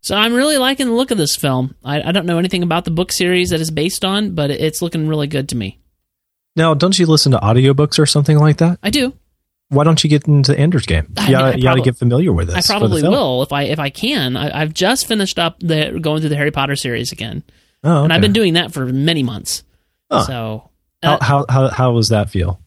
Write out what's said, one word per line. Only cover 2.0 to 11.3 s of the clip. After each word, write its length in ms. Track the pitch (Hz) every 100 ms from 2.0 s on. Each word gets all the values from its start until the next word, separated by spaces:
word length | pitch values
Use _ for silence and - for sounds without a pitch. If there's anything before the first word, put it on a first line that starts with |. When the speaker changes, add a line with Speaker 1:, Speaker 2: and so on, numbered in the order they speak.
| -
Speaker 1:
I 40 |
don't 140 | 185 175
know 120 | 170
anything 260 | 185 185
about 200 | 175 165
the 60 | 175
book 220 | 165 180
series 380 | - 180 180 180
that 100 | 165
it's 100 | 160
based 340 | 156 165 -
on, 300 | 190 196 208
but 160 | 170 143
it's 320 | 143 156 156
looking 240 | 175 170 156
really 220 | 156 143
good 220 | 151 139
to 60 | 120
me. 220 | 95 - _ _ _ _ _ _ _ -
Speaker 2:
Now, 180 | 165
don't 240 | 151 175 190
you 80 | 170
listen 240 | 156 147
to 60 | 120
audiobooks 640 | 104 117 131 135 147 -
or 60 | 147
something 300 | 147 147 151
like 200 | 151 147
that? 220 | 165 180
Speaker 1:
I 80 | 202
do. 220 | 269 254 - _ _ _ _ _
Speaker 2:
Why 160 | 139
don't 180 | 151 160
you 80 | 156
get 160 | 147 147
into 320 | 147 131 139
Ender's 280 | 147 170 -
Game? 260 | 82 76 -
Speaker 1:
I 60 |
Speaker 2:
You 40 |
Speaker 1:
mean, 80 | -